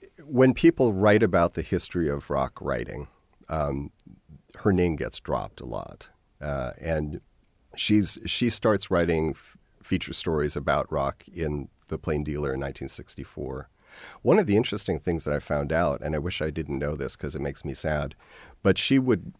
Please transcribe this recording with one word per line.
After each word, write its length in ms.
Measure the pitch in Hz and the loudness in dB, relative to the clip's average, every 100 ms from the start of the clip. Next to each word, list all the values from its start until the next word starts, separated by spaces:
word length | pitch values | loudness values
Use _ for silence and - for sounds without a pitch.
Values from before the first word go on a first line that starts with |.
| - - | -20 -20
when 300 | - 127 131 | -2 4 6
people 400 | 127 165 - 123 | 6 6 6 4
write 300 | 98 104 107 | 4 6 6
about 320 | 104 87 85 - | 6 4 2 0
the 80 | |
history 460 | 78 90 - 87 80 | -2 -2 -2 -2 0
of 200 | 71 - | -2 -2
rock 300 | 71 65 - | -2 -2 -4
writing, 460 | 69 64 57 - 71 _ _ _ - | -4 -4 -4 -8 -12 _ _ _ -8
um, 400 | 80 73 69 73 _ - - _ 78 _ - | -4 -2 -4 -6 _ -20 -20 _ -20 _ -2
her 140 | 107 | 2
name 260 | 90 87 73 | 4 4 2
gets 220 | 58 - | -4 -8
dropped 420 | - 67 50 - | -4 -4 -4 -12
a 40 | 62 | -10
lot. 440 | 53 50 - - _ _ - | -8 -10 -16 -20 _ _ -12
Uh, 340 | 73 69 64 - | -6 -4 -6 -6
and 420 | 80 80 76 80 - _ _ _ _ - | -2 -2 -2 -6 -14 _ _ _ _ -6
she's, 440 | - 107 92 - - | 2 4 2 -2 -6
she 240 | - 120 | -2 0
starts 400 | - 117 101 - | 0 2 0 2
writing 400 | 87 85 80 80 | 2 2 2 0
f-, 260 | - - - _ _ | -2 -10 -20 _ _
feature 300 | - 92 - | -4 -2 -2
stories 460 | - - 78 73 76 | -6 -2 0 0 -2
about 340 | 73 73 - | 0 0 0
rock 320 | 76 69 - - | -2 -2 -4 -10
in 360 | 87 80 73 65 _ - | -6 -4 -4 -8 _ -10
The 100 | 78 | -8
Plain 280 | - 76 76 | -2 -2 -2
Dealer 280 | 73 73 | -4 -2
in 60 | 67 | -4
nineteen 300 | 69 67 67 | -6 -8 -10
sixty-four. 800 | - 71 - 69 - 69 65 69 _ _ - - - | -10 -12 -14 -14 -10 -8 -8 -12 _ _ -20 -20 -4
One 160 | 113 185 | 2 4
of 80 | 156 | 6
the 120 | 101 | 4
interesting 420 | - 104 - 80 | 2 -2 -4 -4
things 240 | - 82 | -2 -2
that 100 | 76 | -2
I 60 | 71 | -4
found 320 | - 73 71 | -2 -2 0
out, 300 | 78 85 67 | 0 0 -2
and 120 | 73 | -4
I 60 | 78 | -4
wish 220 | 82 - | -4 -4
I 80 | 80 | -4
didn't 280 | 76 73 69 | -4 -6 -4
know 160 | 73 | -4
this 220 | 76 65 - | -4 -6 -8
'cause 200 | 73 69 | -8 -6
it 60 | |
makes 220 | 71 69 | -6 -8
me 100 | 76 | -8
sad, 400 | 67 78 76 73 - - - - - | -6 -2 -2 -4 -10 -20 -20 -20 -2
but 160 | 101 92 | 2 2
she 220 | - 135 | 2 2
would, 320 | 127 104 - | 4 0 -2